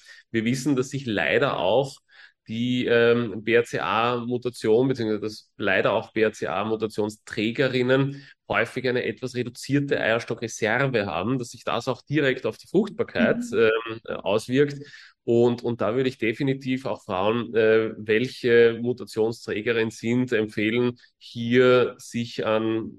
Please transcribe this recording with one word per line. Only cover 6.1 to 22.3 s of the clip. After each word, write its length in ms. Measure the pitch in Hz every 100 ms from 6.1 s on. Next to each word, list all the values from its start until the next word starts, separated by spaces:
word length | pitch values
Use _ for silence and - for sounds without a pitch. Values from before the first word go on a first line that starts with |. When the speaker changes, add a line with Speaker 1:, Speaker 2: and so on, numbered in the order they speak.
Speaker 1:
B 100 | 113
R 120 | 107
C 140 | - 69
A-Mutationsträgerinnen 1700 | 85 110 110 110 - 107 107 - - 107 120 131 127 123 135 139 139 - _ -
häufig 380 | 104 117 127 123
eine 180 | 123 -
etwas 280 | 110 127
reduzierte 640 | 123 120 - - 139 143 131
Eierstockreserve 1080 | 92 113 - 120 113 - 104 120 135 117 101
haben, 340 | 80 101 131
dass 120 | 120
sich 120 | 117
das 240 | - 98 131
auch 140 | 123
direkt 440 | - 147 139 127 110
auf 120 | -
die 100 | -
Fruchtbarkeit, 720 | 185 214 - 113 92 101 233 240
Speaker 2:
Mhm. 80 | 104
Speaker 1:
ähm, 600 | 113 113 113 113 - -
auswirkt. 680 | 90 104 - 131 147 143 139 - - _ -
Und, 380 | 117 120 117
und 160 | 120 117
da 160 | 104 123
würde 140 | 127
ich 80 | -
definitiv 680 | 110 - 139 135 139 131 127
auch 160 | 107 -
Frauen, 500 | 92 101 120 117 113
äh, 380 | 110 110 110 107
welche 840 | 107 110 127 - 123 117 117 113
Mutationsträgerin 1080 | 117 117 110 113 110 117 - 101 110 113 113
sind, 440 | - 113 123 123
empfehlen, 640 | 107 107 110 107 120 123 123 _ _
hier 800 | - 120 117 123 127 127 110 -
sich 480 | - 117 120